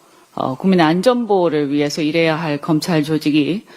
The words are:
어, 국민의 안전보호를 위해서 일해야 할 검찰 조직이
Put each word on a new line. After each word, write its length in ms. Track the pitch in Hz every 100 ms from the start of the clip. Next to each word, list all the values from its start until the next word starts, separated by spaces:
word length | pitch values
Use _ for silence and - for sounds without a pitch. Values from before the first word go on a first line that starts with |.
| _ - _
어, 220 | - 131 131
국민의 280 | 190 185
안전보호를 880 | 156 175 214 240 226 202 170 151 143
위해서 300 | 147 147 143
일해야 320 | 151 165 165
할 260 | 156 160 147
검찰 440 | - 156 - 160
조직이 600 | 147 156 151 151 143 185 -